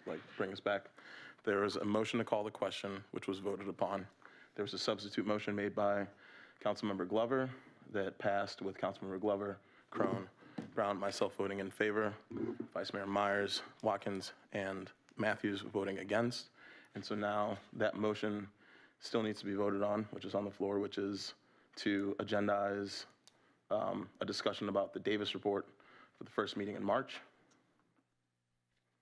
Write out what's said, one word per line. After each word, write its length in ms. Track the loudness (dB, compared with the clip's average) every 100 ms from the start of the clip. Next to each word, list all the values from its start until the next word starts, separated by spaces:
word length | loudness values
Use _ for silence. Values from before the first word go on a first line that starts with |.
| -8
like, 140 | -8 -8 -4
bring 140 | -4
us 80 | -2
back. 260 | 0 0 -2 -20 -18 -16 -18 -6
There 160 | 2 4
was 160 | 4 2
a 100 | 2
motion 320 | 2 2 0
to 60 | 2
call 180 | 2
the 80 | 0
question, 520 | -2 -2 -2 -6 -6 -6
which 160 | -8 -4
was 120 | -2
voted 280 | -2 -4 -4
upon. 360 | -2 0 0 -4 -14 -20 -20 -14 -6
There 80 |
was 100 | -4
a 60 | -2
substitute 480 | 0 -2 -2 -2 2
motion 280 | 0 0 0
made 200 | 0 2
by 320 | 4 4 0 -8 -20 -20 -20 -4
Councilmember 440 | -2 0 0 0 2
Glover 420 | 2 4 2 2 -4 -16 -20 -6
that 240 | -2 -2 0
passed 440 | 0 2 0 -2
with 160 | -6 -2
Councilmember 400 | -2 -2 -6 0
Glover, 360 | 2 2 0 -6 -12 -20 -8
Crone, 360 | 0 0 0 -6 -14 -16 -10 -6
Brown, 240 | 0 0 2
myself 360 | 0 0 0 0
voting 240 | -2 0
in 100 | -4
favor, 440 | 0 2 4 0 -2 -8 -4 -4 -4 -6
Vice 200 | -4 -4
Mayor 120 | -4 0
Myers, 560 | 2 4 4 2 0 -4 -2
Watkins, 500 | 0 0 0 -4 -6 -12 -8
and 360 | -4 -2 -4 -8 -14 _ 0
Matthews 440 | 0 2 0 0
voting 380 | -2 0 0 -2
against. 500 | 2 2 2 0 -8 -16 -20 -20 -14 -10
And 100 | -4
so 80 |
now 440 | -2 0 2 0 -2 -6
that 220 | 0 0 2
motion 520 | 0 2 0 -2 -6 -14 -20 -20 -20 _
still 220 | 0 2
needs 180 | 2 0
to 60 | -2
be 80 |
voted 300 | 2 4 4
on, 240 | 2 2 0
which 140 | -6 -2
is 80 |
on 120 | 0 -2
the 60 |
floor, 280 | -2 0 2
which 180 | 0 0
is 380 | -2 -2 -6 -12 _ _ _ -2
to 380 | 2 2 2 0
agendize, 840 | 0 2 4 4 2 0 -4 -6 -12 _ -20 _ _ _ -2
um, 400 | 0 0 -2 -4 -6
a 40 | -4
discussion 420 | 0 0 0 0
about 240 | 2 0
the 60 | 0
Davis 340 | 0 2 0 0
report 320 | 0 0 -2 -14 -20 -20 -20 -16
for 60 |
the 80 | -8
first 260 | -2 -2 0
meeting 180 | -4 -2
in 80 |
March. 340 | 2 2 0 -10 -14 _ _ _ _ _ _ _ _ _ _ _ _ _ _ _ _ _